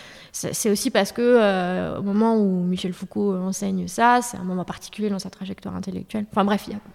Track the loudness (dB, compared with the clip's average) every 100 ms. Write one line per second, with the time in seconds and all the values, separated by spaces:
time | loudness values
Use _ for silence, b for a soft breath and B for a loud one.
0 | B B B -8 -6 -2 0 0 2 2
1 | 0 2 4 6 6 2 0 -2 -4 -4
2 | 0 2 4 4 4 2 0 -2 -4 -6
3 | -8 -2 0 0 -2 -4 -2 -2 -4 2
4 | 4 4 0 -6 -6 -4 -6 -10 -12 -6
5 | -4 -4 -8 -10 -10 -10 -8 -8 -6 -8
6 | -6 -6 -2 2 4 4 0 -12 -12